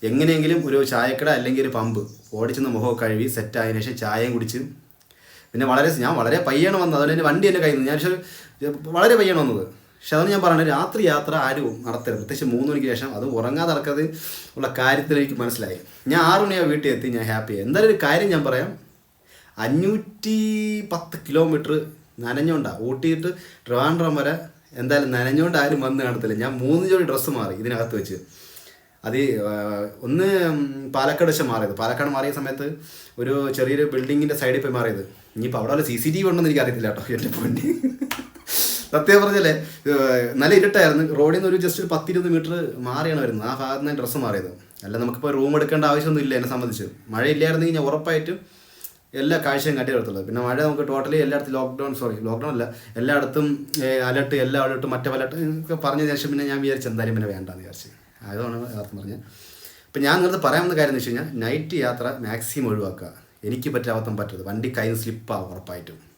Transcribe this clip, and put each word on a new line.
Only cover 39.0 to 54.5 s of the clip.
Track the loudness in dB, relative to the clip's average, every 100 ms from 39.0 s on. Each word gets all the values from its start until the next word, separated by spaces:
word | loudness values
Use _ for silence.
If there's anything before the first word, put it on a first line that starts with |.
| 8 8
പറഞ്ഞല്ലേ, | 8 4 4 2 -4 -6 0
ഏഹ്, | 2 4 4 2 2
നല്ല | 6 6
ഇരുട്ടായിരുന്നു. | 6 6 6 4 2
റോഡിൽ | 4 4 4
നിന്ന് | 2
ഒരു | 2
just | 0 -2
ഒരു | -2
പത്ത് | -4 0
ഇരുപത് | -2 2
മീറ്റർ | 0 0 -4 -6 -6
മാറിയാണ് | -6 -4 -2 0
വരുന്നത്. | -2 -2 -4
ആ | -4
ഭാഗത്ത് | -4 -4 -4
നിന്ന് | -4
ഡ്രസ്സ് | -4 -4
മാറിയത്. | -4 -4 -6 -12 -20 -18
അല്ല, | -8 -4
നമുക്കിപ്പോൾ | -4 -4 -2
റൂം | 0 2 2
എടുക്കേണ്ട | 2 2 4
ആവശ്യമൊന്നും | 2 2 0
ഇല്ല | 0 -2
എന്നെ | -2
സംബന്ധിച്ച്. | -4 -4 -6 -8 -10 -8
മഴ | -2 0
ഇല്ലായിരുന്നെങ്കിൽ | 2 2 2 0 0
ഞാൻ |
ഉറപ്പായിട്ടും | 0 -2 0 -2 -2 -8 -12 -20 -20 -20 -20 -20 _
എല്ലാ | -4 0 0
കാഴ്ചയും | 0 0 0 0
കണ്ടേ | 0
വരത്തുള്ളൂ. | 0 0 -6
പിന്നെ | -6 -4
മഴ | -2 0
നമുക്ക് | 0 0
totally | -2 -2 0 2
എല്ലായിടത്തും | 2 0 -2
ലോക്ക്ഡൗൺ, | -4 -4 -4 -6 -4
സോറി, | -4 -4
ലോക്ക്ഡൗൺ | -4 -4 -4
അല്ല, | -4 -6 -8 -14 -4
എല്ലായിടത്തും, | 0 0 0 0 0 -2 -4 -2
ഏ, | 0 0
അലർട്ട്, | 2 0 0 0
എല്ലാ | 0